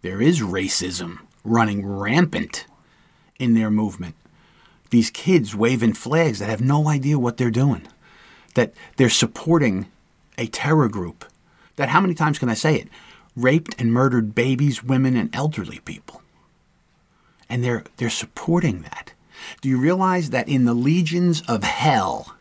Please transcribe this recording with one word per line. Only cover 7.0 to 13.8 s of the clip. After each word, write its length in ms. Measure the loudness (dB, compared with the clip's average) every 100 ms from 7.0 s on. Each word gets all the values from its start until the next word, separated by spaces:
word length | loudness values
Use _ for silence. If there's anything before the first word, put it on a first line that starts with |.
| 0 0
what 180 | 0 0
they're 140 | 0
doing, 360 | 2 2 0 -6 _ _ -20 -20 -20 _ -2
that 180 | -2 -4 -20 2
they're 120 | 2
supporting 760 | 4 0 -2 0 2 2 0 -6 _ _ _ _ -8
a 80 | -8
terror 420 | -4 0 2 2
group, 340 | 0 -8 -12 -20 _ _ _ _ -6
that, 140 | 0
how 120 | 2
many 140 | 2 0
times 240 | 0 0
can 100 | -2
I 60 | 0
say 200 | 0 0
it, 140 | -4 -20 -20 -20 _ -2
raped 440 | 2 2 0
and 140 | -4